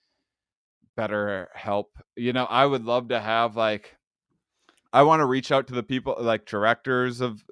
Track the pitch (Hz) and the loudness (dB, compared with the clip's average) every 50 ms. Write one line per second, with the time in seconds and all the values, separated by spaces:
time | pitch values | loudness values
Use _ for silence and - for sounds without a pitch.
0 | _ _ _ _ _ _ _ _ _ _ _ _ _ _ _ _ _ _ _ - | _ _ _ _ _ _ _ _ _ _ _ _ _ _ _ _ _ _ _ -6
1 | 110 101 107 104 104 104 101 95 87 - - - - 107 101 104 101 - _ - | -6 -4 -2 -4 -2 -4 -4 -6 -8 -10 -14 -12 -6 -4 -2 -2 -4 -6 _ -20
2 | - _ _ - 120 123 120 127 123 - 113 127 139 143 139 123 113 113 120 127 | -20 _ _ -6 -4 -2 -2 -2 -2 0 2 2 4 4 2 0 -2 -2 -2 -2
3 | 120 117 123 113 104 110 113 113 117 117 104 117 113 110 107 101 - - - _ | -2 -2 -4 -4 -2 -2 0 0 0 0 0 0 0 0 -2 -4 -6 -14 -20 _
4 | _ _ _ _ _ _ _ _ _ _ _ _ _ _ _ _ _ _ - 131 | _ _ _ _ _ _ _ _ _ _ _ _ _ _ _ _ _ _ 4 6
5 | 143 156 160 156 151 127 131 135 131 - 151 139 135 - 127 123 110 - 131 127 | 6 8 6 4 4 2 0 -2 0 0 0 0 0 -2 -6 -8 -6 -4 -4 -4
6 | 117 135 120 - 120 117 113 107 - - - 101 104 110 120 - - 135 127 123 | -4 -4 -6 -2 0 0 0 -2 -2 -6 -4 0 2 2 2 2 0 -2 -2 0
7 | 123 127 120 117 127 123 107 104 - - | 0 -2 -2 -4 -6 -6 -6 -8 -14 -12